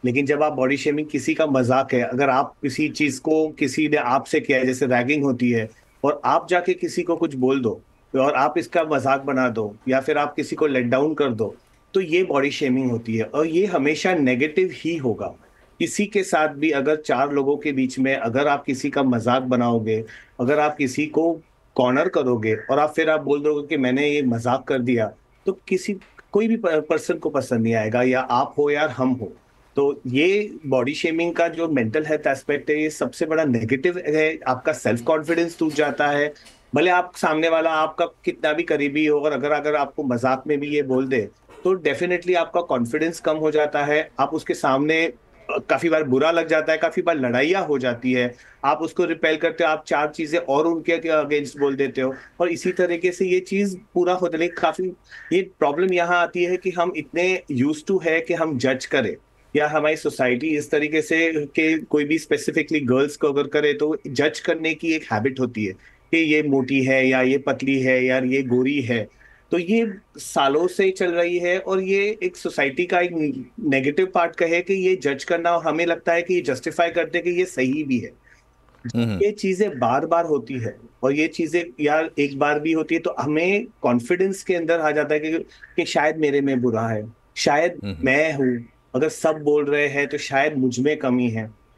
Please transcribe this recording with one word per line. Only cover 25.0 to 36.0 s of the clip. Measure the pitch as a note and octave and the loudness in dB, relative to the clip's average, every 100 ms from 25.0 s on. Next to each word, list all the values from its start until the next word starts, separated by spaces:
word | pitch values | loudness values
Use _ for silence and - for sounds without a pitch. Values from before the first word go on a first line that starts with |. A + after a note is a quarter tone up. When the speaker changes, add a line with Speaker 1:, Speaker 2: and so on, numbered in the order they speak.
| G#2+ - _ _ - | 0 -6 _ _ -6
Speaker 1:
तो | F#3+ - | -6 -4
किसी, | F#3 - F#3+ - - - | -4 -2 -8 -10 -20 -2
कोई | G3+ A3+ | 0 2
भी | A3+ | 0
प-, | G3 D#3 D3+ | 2 0 0
पर्सन | D#3 - | -2 -2
को | E3+ D#3 | -4 -2
पसंद | C#3+ B2+ A#2+ | -4 -2 0
नहीं | A2+ | 2
आएगा, | A2+ A2 A#2+ | 2 0 2
या | B2+ B2+ | 2 2
आप | B2+ A#2+ C#3 - | 2 0 0 0
हो | D3 | 0
या | D3 D3+ B2 | 2 0 0
हम | C3 | -2
हो। | B2 G2+ - _ _ _ - | -2 -6 -14 _ _ _ 0
तो | C#3+ C#3 B2+ | 0 0 -2
ये | B2+ E3 G3+ G#3 - C#3+ | 2 2 2 -2 -8 -2
बॉडी | B2+ B2 | 0 0
शेमिंग | C#3+ E3 E3 E3+ E3+ | -2 -2 0 -2 0
का | E3+ | -2
जो | D#3+ E3 | 0 -2
मेंटल | C#3+ A2 D#3 D3+ | 0 0 -2 -2
हेल्थ | D3+ D3+ | -2 0
एस्पेक्ट | C3+ - C#3+ - | -2 -2 -4 -2
है, | D3+ | -2
ये | D#3 | -2
सबसे | D3+ C3 - D#3 | -4 -6 -4 -2
बड़ा | D#3+ | 0
नेगेटिव | D#3 A#2 A2 C3+ D#3+ F3 D#3+ | 2 0 0 0 0 -2 -2
है। | D3+ D#3 D#3+ - | 2 2 0 -2
आपका | - - | -2 0
सेल्फ | D3+ - A#2 | -2 0 0
कॉन्फिडेंस | A#2+ D#3 D3+ E3+ E3+ E3+ | 2 0 2 0 0 -2
टूट | D#3+ | -4
जाता | D3 D3 B2+ | 0 -2 2